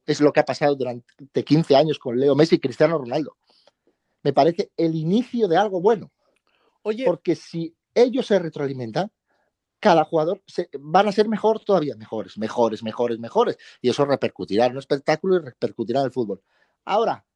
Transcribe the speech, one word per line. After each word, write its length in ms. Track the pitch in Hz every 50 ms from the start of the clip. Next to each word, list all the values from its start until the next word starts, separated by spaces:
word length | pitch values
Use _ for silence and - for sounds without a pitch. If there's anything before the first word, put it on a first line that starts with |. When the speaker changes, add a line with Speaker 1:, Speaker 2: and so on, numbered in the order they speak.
| -
Speaker 1:
es 140 | - 151 -
lo 120 | 143 143
que 80 | - 156
ha 40 | 147
pasado 320 | - 127 - 151 143 143
durante 640 | 135 127 123 120 123 - _ _ - 139 - - 135
quince 320 | - - 143 156 160 - 139
años 240 | 135 160 160 143 -
con 220 | - 131 117 123
Leo 160 | 139 143 135
Messi 200 | 139 156 - 185
y 40 | 165
Cristiano 380 | - 131 117 - 156 156 170 151
Ronaldo. 380 | 131 117 127 160 143 - _ _ _ _ _ _ _ _ _ _ _ _ _ _ _ _ _ _
Me 100 | - 147
parece 400 | 139 143 139 139 - - - - -
el 180 | - 165 165 160
inicio 540 | 165 156 160 190 240 240 - - 233 220 185
de 80 | 160
algo 240 | 180 208 214 190 180
bueno. 300 | 170 220 233 180 - - _ _ _ _ _ _ _ _ _ _ _ _ _ _
Speaker 2:
Oye. 220 | - 214 220 220 262
Speaker 1:
Porque 280 | 208 170 165 - 180 156
si 400 | - - - - 170 165 160 _ _ _ _ -
ellos 320 | 214 247 269 220 262 -
se 120 | - 214 185
retroalimentan, 720 | 170 156 - 156 143 135 135 127 123 113 107 151 190 220 _ _ _ _ _ _ _ _ _ _ _ _ _ -
cada 240 | - 214 170 165 156
jugador 380 | - 175 160 156 165 202 - _
se, 240 | - - - 175 - - 135
van 280 | 139 151 160 185 208 214
a 40 |
ser 160 | 190 220 208 220
mejor, 320 | 220 185 - 220 220 220
todavía 340 | - - 196 175 151 139 120
mejores, 420 | 110 107 - - 110 95 92 -
mejores, 460 | 101 110 107 - 123 117 113 107 107
mejores, 360 | 113 110 107 - 120 120 117 113
mejores. 360 | 113 - - 208 240 202 - - - - - _
Y 80 | - 123
eso 160 | 113 - 143
repercutirá 640 | 139 135 - - 113 - - 92 - 98 107 120
en 60 | 123
un 60 | 123 139
espectáculo 580 | - - 147 139 - - 156 156 - 190 185
y 20 | 180
repercutirá 640 | 151 127 - - - 107 - - 113 101 117 135
en 60 | 139
el 60 | 127
fútbol. 300 | - 131 117 101 95 - _ _ _ _ _ _ _ _ -
Ahora, 400 | - 190 214 226 196 147 104 _ _ _